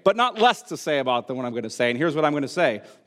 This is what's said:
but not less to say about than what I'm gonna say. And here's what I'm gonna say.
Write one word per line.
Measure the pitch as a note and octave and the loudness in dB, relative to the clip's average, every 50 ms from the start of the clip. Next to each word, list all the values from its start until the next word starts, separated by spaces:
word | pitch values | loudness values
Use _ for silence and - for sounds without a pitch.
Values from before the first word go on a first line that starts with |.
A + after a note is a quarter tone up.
| - | 2
but | F#3+ G#3 | 2 4
not | A3+ B3 B3 A3+ | 4 2 0 2
less | A3 A3 B3 A3 - - | 2 2 2 2 0 -4
to | - E3+ | -12 -12
say | C#3 - E3+ D3+ C#3 | -8 -4 -2 -2 0
about | C3 B2+ B2 A#2+ A2+ | 0 0 0 -2 -2
than | - C3 | -4 -6
what | B2+ B2+ | -6 -6
I'm | B2 A#2 | -6 -6
gonna | A#2+ A2 A2 | -6 -8 -6
say. | - - B2 B2 | -2 0 0 0
And | B2 | 0
here's | B2+ D#3+ E3+ C#3+ | 0 -2 0 0
what | D#3 D3+ | 2 2
I'm | D3 D3 | 2 2
gonna | D3 C#3 B2+ | 0 -2 -4
say. | - - E3+ C3+ A2 G2+ - - - _ _ | 0 0 2 2 0 -2 -8 -16 -20 _ _